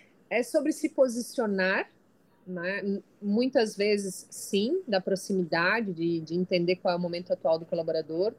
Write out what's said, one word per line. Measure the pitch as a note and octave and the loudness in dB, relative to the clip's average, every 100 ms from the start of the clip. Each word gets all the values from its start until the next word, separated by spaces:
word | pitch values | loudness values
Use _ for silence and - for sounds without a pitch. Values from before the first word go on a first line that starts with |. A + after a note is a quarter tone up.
| - _ - | -14 _ -2
é | A3 | 0
sobre | B3 D#4 C#4+ | 2 2 2
se | D#4 D4+ | 0 0
posicionar | - C4 A#3 A#3 - A3 G3 F#3 G#3+ F#4+ _ _ _ _ _ - | 2 2 2 -6 -2 0 2 2 0 -2 _ _ _ _ _ -10
né? | F3+ F3 G3 | -6 -4 -2
M-, | G3+ G3 - _ | -2 -4 -6 _
muitas | G#3 G#3 C4 C4 A3 G3 | -2 0 2 2 2 2
vezes, | G3+ G#3 G3 - - | 2 2 -2 -8 -14
sim, | - - G3 A3 F#4 F#4 | -14 -2 0 2 0 0
da | F#3+ | -2
proximidade, | - F#3+ - F#3+ E3 E3 F3+ A3+ G3+ | 0 -2 0 -2 0 2 2 2 -2
de, | E3 E3+ E3 | -2 -2 -2
de | D#3 | -2
entender | E3+ F#3 F3+ F3 F3+ | -2 0 2 2 0
qual | F#3+ | 0
é | F3 | 0
o | |
momento | F3 E3+ F#3 | -2 -6 -4
atual | F#3 F3 E3 | -2 2 0
do | |
colaborador, | E3 E3+ D#3+ D#3+ D#3 D#3+ G#3 | 0 -4 -2 -2 -2 -2 -2